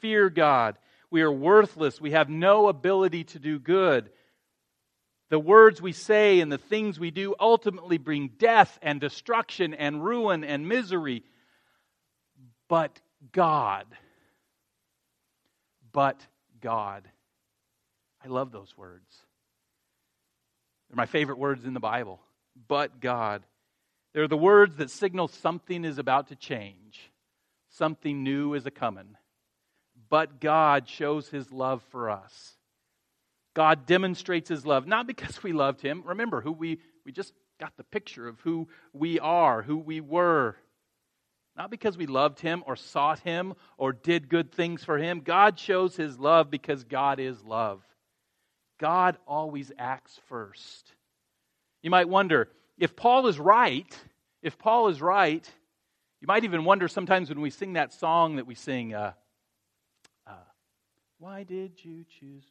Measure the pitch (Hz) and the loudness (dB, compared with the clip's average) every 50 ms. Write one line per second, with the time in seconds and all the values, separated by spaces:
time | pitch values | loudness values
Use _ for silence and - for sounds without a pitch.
0 | - 220 220 214 202 190 160 165 160 147 139 127 117 110 104 - _ _ _ _ | -6 -2 2 2 2 2 4 4 4 4 4 4 2 0 -2 -6 _ _ _ _
1 | _ - - 160 160 156 147 135 139 165 202 214 208 196 - 160 156 143 - - | _ -4 0 2 2 2 0 0 4 6 8 8 8 6 2 -4 -4 -4 -4 -4
2 | 151 147 147 160 156 139 156 160 170 190 202 214 208 208 185 139 127 175 196 190 | -6 0 2 2 2 2 0 0 4 4 6 6 6 4 2 2 0 0 2 2
3 | 190 185 165 170 160 - - 160 135 151 156 147 127 135 175 190 190 175 143 123 | 2 0 -2 -4 -10 -10 -14 -10 -6 -6 -6 -4 -2 0 2 4 4 4 2 2
4 | 107 101 _ _ _ _ _ _ _ _ _ _ _ _ _ _ _ _ _ _ | 0 -4 _ _ _ _ _ _ _ _ _ _ _ _ _ _ _ _ _ _
5 | _ _ _ _ _ - 156 156 151 165 202 220 220 220 - 160 170 190 165 - | _ _ _ _ _ -2 -2 0 4 8 10 12 12 10 8 4 -8 -10 -10 -8
6 | - - 214 208 214 208 196 180 165 151 143 135 - - 208 214 214 214 180 151 | -2 0 2 4 6 6 6 4 4 2 -2 -6 -6 -6 -4 -4 -4 -4 -6 -6
7 | 170 170 151 175 196 196 196 - 190 220 233 226 - 214 180 185 170 180 175 165 | -8 -8 -6 -6 -6 -6 -4 0 2 4 4 4 2 -2 -6 -6 -6 -4 -4 -4
8 | 131 156 156 143 143 131 117 - 220 226 226 220 175 - - - - 156 147 143 | -2 -4 -4 -4 -4 -6 -6 -2 0 2 6 6 4 4 2 -8 -6 -4 -4 -4
9 | 143 143 - - - - 233 226 - - - - 185 160 156 147 151 147 147 151 | -4 -8 -8 -10 -8 -4 -2 -2 -2 -4 -4 -4 -4 -4 -4 -4 -4 -4 -4 -4
10 | 156 196 240 240 226 208 185 160 151 147 147 143 151 170 220 254 240 180 185 175 | -4 -4 -2 -2 0 0 -2 -2 -4 -6 -6 -6 -4 -2 -4 -4 -4 -2 -4 -4
11 | 160 143 123 117 - _ _ _ _ _ _ _ _ _ _ _ _ _ _ _ | -4 -4 -8 -8 -10 _ _ _ _ _ _ _ _ _ _ _ _ _ _ _
12 | _ _ _ _ _ _ _ _ 131 120 117 _ _ - 170 165 160 147 _ - | _ _ _ _ _ _ _ _ -20 -20 _ _ _ -2 0 0 0 -2 _ -14
13 | _ _ _ _ 143 127 - 185 175 165 156 147 127 104 98 98 104 110 113 - | _ _ _ _ -18 -8 -2 0 2 2 2 0 -2 -2 -4 -6 -8 _ -20 -20
14 | _ _ _ _ _ _ _ _ _ _ _ _ _ _ _ _ _ _ _ _ | _ _ _ _ _ _ _ _ _ _ _ _ _ _ _ _ _ _ _ _
15 | _ _ _ _ _ _ _ _ _ _ _ _ _ _ _ _ _ 117 - 143 | _ _ _ _ _ _ _ _ _ _ _ _ _ _ _ _ _ _ -2 0
16 | 139 135 135 - - _ _ _ _ _ _ 120 - 120 113 113 104 101 98 101 | 0 0 0 -4 -12 _ _ _ _ _ _ _ -8 -6 -6 -6 -6 -8 -12 -14
17 | 98 _ _ _ _ _ _ _ _ _ _ _ _ _ _ _ _ _ _ _ | -18 _ _ _ _ _ _ _ _ _ _ _ _ _ _ _ _ _ _ _
18 | _ _ _ _ - 131 131 127 135 131 113 104 98 95 _ _ 101 90 90 92 | _ _ _ _ -14 -8 -6 -6 -6 -8 -10 -20 -20 -20 _ _ -20 -20 -20 -20
19 | 95 _ _ _ _ _ _ _ _ _ _ _ _ _ _ _ _ _ _ _ | _ _ _ _ _ _ _ _ _ _ _ _ _ _ _ _ _ _ _ _
20 | _ _ _ _ _ _ _ _ _ _ _ _ _ _ _ _ _ _ - 120 | _ _ _ _ _ _ _ _ _ _ _ _ _ _ _ _ _ _ -6 -6
21 | 120 113 - 160 147 135 139 123 135 139 139 127 117 131 127 123 107 110 110 120 | -4 -2 -2 -4 -4 -4 -6 -6 -4 -4 -4 -6 -8 -10 -10 -6 -6 -6 -6 -6
22 | 120 101 92 87 _ _ _ _ _ _ _ 131 117 - 151 143 147 135 135 127 | -8 -8 -16 -20 _ _ _ _ _ _ _ _ _ -4 -2 -2 -2 -4 _ -8
23 | 120 127 123 120 113 107 104 101 95 _ _ _ _ _ _ _ _ _ _ _ | -6 -4 -4 -2 -4 -4 -6 -6 -10 _ _ _ _ _ _ _ _ _ _ _
24 | _ _ - 151 151 147 156 151 160 190 208 208 208 196 156 143 156 127 - - | _ _ -6 -4 -2 -2 0 2 4 6 8 8 6 6 4 -4 -10 -10 -8 -6
25 | 202 190 175 190 175 143 - - - 170 170 170 _ - 185 175 170 160 143 131 | -6 -4 -2 -4 -6 -6 -6 -6 -4 -4 -4 -6 _ -10 -10 -8 -8 -8 -8 -6
26 | 135 135 131 139 143 - 147 - - - 151 117 104 98 98 90 98 107 - - | -4 0 0 -2 -2 -4 -14 -18 -12 -10 -10 -10 -10 -14 -20 _ _ _ -20 -20
27 | - _ _ _ _ _ _ _ _ _ _ _ _ _ _ - 165 156 156 - | -20 _ _ _ _ _ _ _ _ _ _ _ _ _ _ -4 -4 -4 -4 -6
28 | - 151 143 143 135 135 139 143 147 143 147 143 120 139 139 - - 117 104 95 | -8 -8 -6 -6 -4 -4 -2 -2 -2 -4 -6 -6 -8 -10 -10 -8 -8 -8 -8 -10
29 | 95 98 107 _ _ _ _ _ _ _ _ _ _ _ _ _ _ _ _ 123 | -18 -20 -20 _ _ _ _ _ _ _ _ _ _ _ _ _ _ _ _ _
30 | 113 - 151 156 160 156 143 127 - 151 151 160 156 151 143 139 123 - - - | _ 0 0 0 0 0 -6 -6 -2 0 2 4 4 4 4 2 0 -4 -10 -6
31 | 160 147 151 151 143 - - 143 131 110 131 131 131 131 131 120 - _ - 127 | -4 -4 -4 -4 -6 -10 -12 -12 -12 -12 -8 -6 -4 -4 -4 -6 -8 _ -12 -10
32 | 120 110 104 98 95 - - - - - _ _ _ _ _ _ _ _ _ _ | -6 -6 -6 -8 -10 -16 -20 -20 -20 -20 _ _ _ _ _ _ _ _ _ _
33 | _ _ _ _ _ _ _ _ _ _ - 165 156 156 160 151 131 120 175 185 | _ _ _ _ _ _ _ _ _ _ -2 2 4 4 2 2 0 0 0 0
34 | 190 185 180 - - - 185 170 - - 170 147 131 151 143 131 127 151 214 226 | 0 -2 -6 -8 -8 -6 -6 -6 -6 -6 -10 -8 -4 -2 -2 -2 0 -2 -4 -4
35 | 247 240 247 - - 165 - - - 202 165 156 139 135 135 - - 135 147 180 | -4 -6 -12 -14 -14 -16 -16 -12 -10 -6 -4 -2 -2 -2 -2 -4 -6 -8 -8 -8
36 | 170 170 180 202 233 233 202 123 107 147 165 156 160 165 160 160 _ _ _ _ | -10 -10 -8 -8 -6 -6 -6 -8 -8 -8 -10 -8 -8 -10 -10 -10 _ _ _ _
37 | _ 135 131 147 165 - _ _ _ _ _ - - - _ - - _ - 214 | _ -20 -16 -16 -16 -16 _ _ _ _ _ -18 -18 -18 _ -20 -18 _ -12 -12
38 | - - - - 117 120 113 113 - 165 165 165 160 160 - _ _ _ - 139 | -12 -12 -18 -16 -16 -16 -16 _ -6 -6 -6 -6 -6 -10 -14 _ _ _ -10 -8
39 | 151 170 165 165 131 156 170 175 165 147 123 110 107 123 151 160 160 151 160 160 | -6 -4 -4 -4 -2 0 2 4 4 4 2 0 -2 -6 -6 -8 -8 -10 -12 -12
40 | 156 139 151 175 180 175 165 151 131 113 107 _ _ _ _ _ _ _ _ _ | -10 -4 -2 0 2 2 2 2 0 -2 -4 _ _ _ _ _ _ _ _ _
41 | _ _ _ _ _ _ _ _ _ _ _ - 165 202 226 - - 220 185 170 | _ _ _ _ _ _ _ _ _ _ _ -14 -14 -14 -12 -6 -6 -6 -6 -6
42 | 165 143 131 131 139 151 139 - - 165 165 175 175 135 127 - - - - 151 | -8 -4 0 0 0 0 -2 -4 -8 -6 -6 -6 -6 -10 -12 -12 -12 -8 -4 -2
43 | 143 151 156 - - 180 165 170 185 190 180 _ _ _ _ - 135 131 131 113 | -2 -2 -2 -4 -6 -8 -6 -6 -8 -8 -12 _ _ _ _ -6 -4 -4 -6 -4
44 | - 160 170 170 147 131 160 170 165 170 - - 170 170 170 160 - - 160 147 | -2 -2 -2 -2 -2 0 -2 -2 -2 -2 -4 -6 -4 -4 -6 -8 -6 -4 -4 -2
45 | 156 170 180 170 139 147 170 185 202 214 202 - - - 196 185 185 185 - - | -2 -4 -6 -8 -4 -2 2 4 4 4 2 0 -4 -2 -2 0 0 -2 -2 -4
46 | 165 151 131 120 135 147 165 165 160 147 143 143 - - 147 135 127 113 139 135 | -8 -8 -6 -2 2 4 4 4 4 2 -2 -8 -6 -6 -6 -6 -6 -8 -4 -2
47 | 139 143 139 135 135 131 131 110 98 110 113 113 117 107 98 95 _ _ _ _ | -2 -2 -2 -2 -4 -8 -10 -12 -12 -6 -4 -4 -4 -4 -6 -8 _ _ _ _
48 | _ _ _ _ _ _ _ _ _ _ _ _ _ _ _ - 156 156 170 180 | _ _ _ _ _ _ _ _ _ _ _ _ _ _ _ -6 -4 -2 0 2
49 | 185 180 175 180 _ - 147 151 156 156 147 143 139 131 139 - 123 123 131 131 | 2 2 0 -2 _ -8 -6 -6 -6 -6 -8 -12 -12 -12 -14 -10 -8 -8 -8 -10
50 | _ _ _ - _ - 127 120 110 98 95 - - - - - _ _ _ _ | _ _ _ -20 _ -16 -14 -14 -14 -14 -18 -20 -20 -20 -20 -20 _ _ _ _
51 | _ _ _ _ _ _ _ _ _ _ _ _ _ _ _ _ - 165 185 180 | _ _ _ _ _ _ _ _ _ _ _ _ _ _ _ _ -4 2 4 4
52 | 175 170 185 190 196 185 165 131 110 - _ _ _ _ _ - 175 160 - - | 4 4 2 2 2 4 2 2 2 0 _ _ _ _ _ -4 -4 -4 -2 0
53 | - 233 247 262 262 240 175 143 147 185 208 - 247 185 127 135 190 _ - - | 2 4 4 4 4 2 0 0 4 4 6 6 6 2 0 -4 -8 _ -20 -20
54 | - - _ _ _ _ _ _ - 160 - _ - 220 220 240 226 208 170 135 | -20 -20 _ _ _ _ _ _ -10 -10 -8 _ 0 2 2 4 2 2 0 -2
55 | 147 175 190 202 190 156 151 165 - - - _ _ _ _ _ _ _ _ _ | -2 0 2 2 2 0 0 -4 -8 -14 -20 _ _ _ _ _ _ _ _ _
56 | _ _ _ _ - 147 196 220 226 214 175 165 160 170 196 202 180 165 - 208 | _ _ _ _ -2 0 0 0 0 0 -2 0 4 4 4 4 2 -2 -4 -4
57 | 185 156 190 185 180 139 151 143 151 143 - - 202 190 180 165 151 - - - | 0 2 2 0 0 -2 -8 -6 -6 -8 -6 -8 -10 -6 -4 -4 -4 -4 -6 -8
58 | - 165 160 170 170 160 156 139 123 127 120 - - - 135 127 120 113 110 104 | -4 -2 0 0 0 0 -2 -6 -10 -10 -14 -16 -10 -8 -8 -8 -8 -8 -8 -8
59 | 104 98 90 _ _ _ _ _ _ _ _ _ _ _ _ _ _ _ _ _ | -8 -8 -10 _ _ _ _ _ _ _ _ _ _ _ _ _ _ _ _ _
60 | _ _ _ _ _ - 104 90 90 _ _ _ _ _ _ _ _ _ _ _ | _ _ _ _ _ -20 -20 -20 -20 _ _ _ _ _ _ _ _ _ _ _
61 | _ _ _ _ 160 185 196 196 202 180 185 190 190 190 180 _ - 165 165 165 | _ _ _ _ -20 -20 -18 -18 -16 -14 -12 -12 -12 -14 -16 _ -20 -20 -20 -20
62 | 165 165 _ _ 139 139 139 139 135 _ | -20 _ _ _ -20 -20 -20 -20 _ _